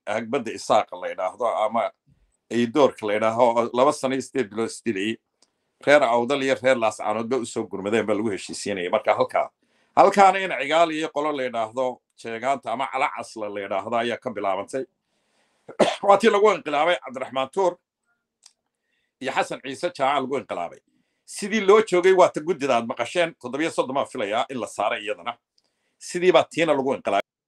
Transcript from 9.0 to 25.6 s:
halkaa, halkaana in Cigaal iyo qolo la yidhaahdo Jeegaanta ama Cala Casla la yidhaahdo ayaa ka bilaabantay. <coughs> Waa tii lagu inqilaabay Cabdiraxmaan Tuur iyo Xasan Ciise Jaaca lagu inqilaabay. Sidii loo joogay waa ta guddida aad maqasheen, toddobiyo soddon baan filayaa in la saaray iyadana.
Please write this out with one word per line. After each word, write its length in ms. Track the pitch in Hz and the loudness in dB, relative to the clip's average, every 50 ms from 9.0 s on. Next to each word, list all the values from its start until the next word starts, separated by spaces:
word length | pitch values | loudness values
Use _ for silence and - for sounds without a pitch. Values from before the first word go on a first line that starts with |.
| - 110 104 | 0 0 0
halkaa, 340 | 117 127 - - 87 73 - - _ _ _ _ _ _ _ _ | 0 -2 0 0 -2 -2 -2 -6 _ _ _ _ _ _ _ _
halkaana 440 | 139 165 196 190 202 196 190 185 190 | 4 4 6 6 6 6 6 6 2
in 120 | 190 180 | -2 -4
Cigaal 400 | 147 123 139 139 156 165 170 160 | -4 -6 -2 0 2 4 4 2
iyo 180 | 156 156 160 151 | 2 -2 -6 -4
qolo 220 | - 143 151 156 | -4 -4 -4 -2
la 120 | 147 135 127 | -2 -4 -4
yidhaahdo 580 | 123 117 113 110 107 113 131 127 127 120 - _ _ _ - | -4 -4 -4 -4 -4 -4 -4 -4 -4 -4 -8 _ _ _ -16
Jeegaanta 540 | - 117 113 113 117 131 139 123 - 113 | -12 -10 -10 -4 -2 -2 -2 -2 -4 -6
ama 160 | 117 127 135 - | -4 -4 -4 -4
Cala 180 | - 131 143 - - | -2 -2 -2 -2 -4
Casla 340 | 113 117 - - 113 107 101 | -8 -12 -12 -10 -10 -8 -8
la 100 | 101 104 | -6 -8
yidhaahdo 360 | 98 98 104 95 95 113 120 117 | -6 -4 -4 -4 -4 -2 -2 -2
ayaa 200 | 117 120 110 - | 0 -2 -4 -4
ka 120 | - 123 | -6 -8
bilaabantay. 560 | 104 101 101 98 95 95 98 - - 135 127 - _ _ _ _ _ _ _ _ _ _ _ _ _ _ _ - | -8 -4 -4 -2 -2 -4 -6 -6 -8 -8 -8 -10 _ _ _ _ _ _ _ _ _ _ _ _ _ _ _ -18
<coughs> 320 | - - - - - - - 196 | -2 0 0 0 0 0 4 4
Waa 100 | 202 196 | 4 6
tii 120 | 226 220 | 6 4
lagu 220 | 202 202 208 214 | 4 6 4 4
inqilaabay 480 | 190 156 - 151 147 143 156 175 175 - - | 2 2 -2 -2 0 2 2 2 0 0 -4
Cabdiraxmaan 440 | 135 123 131 127 113 123 135 135 131 | -10 -10 -10 -10 -6 -4 -4 -4 -4
Tuur 280 | - 190 190 175 175 - _ _ _ _ _ _ _ _ _ _ _ _ _ - _ _ _ _ _ _ _ _ _ _ _ _ _ _ | -2 0 0 0 -2 -4 _ _ _ _ _ _ _ _ _ _ _ _ _ -20 _ _ _ _ _ _ _ _ _ _ _ _ _ _
iyo 100 | 127 123 | -8 -2
Xasan 300 | - 180 180 - 160 127 | -2 0 -2 -2 -4 -8
Ciise 260 | - 139 135 120 175 175 | -8 -10 -8 -4 -6 -6
Jaaca 300 | - - 135 135 143 139 | -2 0 0 2 2 0
lagu 160 | 131 123 143 131 | 0 -2 -4 -6
inqilaabay. 420 | 101 - 101 90 85 85 - - _ _ _ _ _ _ _ _ _ | -6 -6 -6 -6 -6 -8 -10 -16 _ _ _ _ _ _ _ _ _
Sidii 360 | - - - 202 196 214 226 | -16 -10 -10 -6 -4 -2 2
loo 200 | 190 190 208 220 | 6 6 6 6
joogay 320 | 220 - 180 180 170 190 190 | 6 4 2 4 4 6 6
waa 160 | 180 170 147 | 8 6 6
ta 120 | - 165 | 4 0
guddida 340 | 151 165 185 131 139 135 123 | -4 -4 -4 -2 0 0 2
aad 120 | 117 117 117 | 0 0 -2
maqasheen, 480 | 127 - 117 - - 180 170 165 - _ | -4 -6 -6 -4 -2 -2 -2 -2 -4 _
toddobiyo 300 | - 123 120 139 160 156 | -12 -10 -6 -4 -4 -2
soddon 240 | - - - 120 135 | -2 -2 -4 -2 -2
baan 120 | 139 113 - | -2 -4 -4
filayaa 380 | - 127 107 98 107 120 131 - | -4 -6 -4 -2 -2 -2 -2 -4
in 100 | 139 120 | -6 -8
la 80 | 104 - | -8 -8
saaray 360 | - - 101 113 117 110 104 | -4 -4 -2 -2 -2 -4 -6
iyadana. 340 | 104 104 - 85 87 - - _ _ _ _ | -8 -8 -8 -8 -10 -12 -12 _ _ _ _